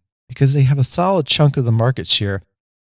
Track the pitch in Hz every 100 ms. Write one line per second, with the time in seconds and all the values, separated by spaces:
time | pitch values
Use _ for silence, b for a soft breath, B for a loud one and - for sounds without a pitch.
0 | _ _ - - 135 143 131 139 123 -
1 | 185 190 135 - 147 139 120 113 120 127
2 | 82 - 101 95 - _ _ _